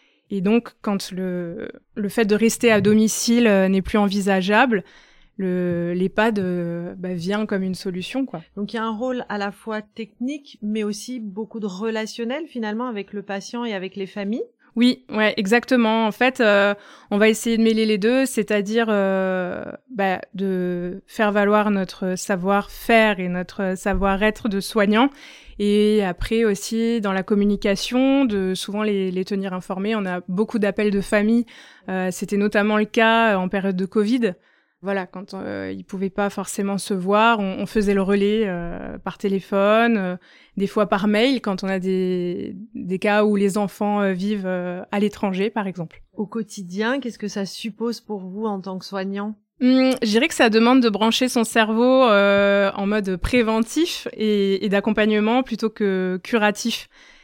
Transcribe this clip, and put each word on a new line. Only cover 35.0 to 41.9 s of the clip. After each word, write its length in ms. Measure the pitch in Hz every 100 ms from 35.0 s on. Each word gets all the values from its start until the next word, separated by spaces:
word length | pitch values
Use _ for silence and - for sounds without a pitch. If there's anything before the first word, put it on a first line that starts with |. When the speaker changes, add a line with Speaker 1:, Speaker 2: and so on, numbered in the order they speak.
| 180
Speaker 1:
quand, 260 | 185 196
euh, 400 | 196 202 101 190 190
ils 80 |
pouvaient 280 | 180 190 190
pas 180 | 202 202
forcément 480 | 202 185 - 196 196
se 160 | -
voir, 460 | 190 180 208 226 226
on, 180 | 190 190
on 80 | 202
faisait 300 | 220 202 196
le 80 |
relais, 400 | 190 202 202 214 208
euh, 540 | 175 170 - - -
par 180 | 190 -
téléphone, 800 | 202 196 - 196 202 220 233 220
euh, 180 | 185 180 - _ _ -
des 120 | 196
fois 180 | 214 214
par 220 | 202 214
mail, 340 | 208 254 254
quand 220 | 220 190
on 40 | 190
a 120 | 190
des, 760 | 185